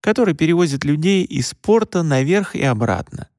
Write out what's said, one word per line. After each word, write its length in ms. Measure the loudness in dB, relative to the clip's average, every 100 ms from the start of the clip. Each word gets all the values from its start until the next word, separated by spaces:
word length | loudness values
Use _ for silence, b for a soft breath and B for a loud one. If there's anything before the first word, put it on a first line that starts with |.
который 340 | 0 2 0
перевозит 500 | 2 2 2 2 0
людей 400 | -2 0 2 0
из 300 | 0 -4 -6
порта 480 | -6 2 2 2 -2
наверх 540 | 0 0 2 0 -2 -2
и 60 |
обратно. 680 | -2 0 -2 -2 -6 -14 -16